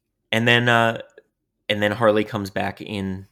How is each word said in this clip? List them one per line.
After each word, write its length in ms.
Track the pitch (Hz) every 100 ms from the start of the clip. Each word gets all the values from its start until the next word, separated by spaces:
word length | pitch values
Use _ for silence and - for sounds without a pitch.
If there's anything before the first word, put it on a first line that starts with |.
| _ _ _
And 160 | 113 120
then, 220 | 120 123
uh, 320 | 117 113 117 - - _ _ _ _ -
and 140 | 104
then 120 | 104
Harley 300 | 104 113 107
comes 280 | 104 110 98
back 280 | 98 98 -
in 460 | - 104 95 95 98